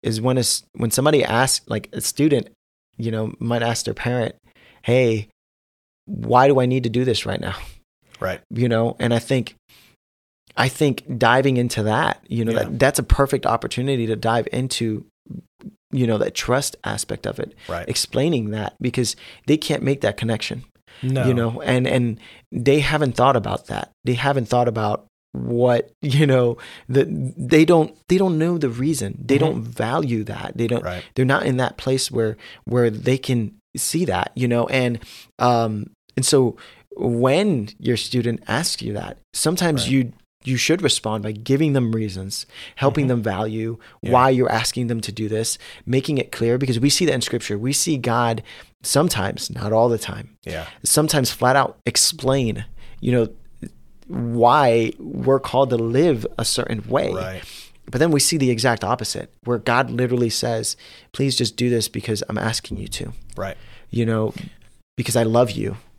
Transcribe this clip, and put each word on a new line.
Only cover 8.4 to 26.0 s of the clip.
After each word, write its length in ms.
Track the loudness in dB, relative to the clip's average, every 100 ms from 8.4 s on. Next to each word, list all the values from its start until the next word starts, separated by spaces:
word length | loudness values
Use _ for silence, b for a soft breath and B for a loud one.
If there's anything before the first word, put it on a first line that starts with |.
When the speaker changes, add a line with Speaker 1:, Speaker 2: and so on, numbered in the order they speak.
| _
Speaker 1:
You 180 | -2 0
know, 260 | 2 0 0
and 140 | 0
I 60 | 0
think, 360 | 0 -2 -2 _ _ b b b _ _ _ _ _ -2
I 140 | -2
think 480 | 2 0 0 -6 0
diving 400 | 4 4 4 2
into 240 | 0 0
that, 400 | 0 0 0 -4 _
you 180 | -2 0
know, 60 |
Speaker 2:
Yeah. 80 | 0 -2
Speaker 1:
that, 140 | 2
that's 200 | 2 2
a 40 |
perfect 420 | 2 2 4 2 0
opportunity 580 | -2 -2 -4 -2 0 -2
to 100 | 0
dive 320 | 0 0 0
into, 520 | -4 -4 -2 -2 -4 -8 _ _ -16 _ _ -20 _ _
you 140 | 0 2
know, 140 | 2
that 160 | 0 -2
trust 400 | -2 -2 -2 -8
aspect 420 | -8 -6 -6 -6 -6
of 140 | -6
it, 160 | -10 -10 B
Speaker 2:
Right. 220 | -8 -4
Speaker 1:
explaining 640 | -4 -2 0 0 0 -2
that, 240 | -4 -6 _
because 360 | -4 -2 -2 -4 B B 0
they 100 | 0
can't 240 | 2 -2
make 200 | 0 0
that 160 | 0 -2
connection. 480 | -2 -2 -4 -8 -12 _ _ B
Speaker 2:
No. 240 | -2 0 2
Speaker 1:
You 80 |
know, 260 | 2 0 -2
and, 260 | 0 0 2
and 320 | 2 0 -4 B B B
they 280 | -2 2 4
haven't 320 | 2 0 0
thought 220 | 2 4 4
about 300 | 0 -6 -6
that. 220 | -8 -8 _ -4
They 80 |
haven't 320 | -2 0 0 2
thought 220 | 2 2
about 400 | 0 -2 -2 _ _ _
what, 580 | -8 -4 2 4 4 0
<laughs> 60 | _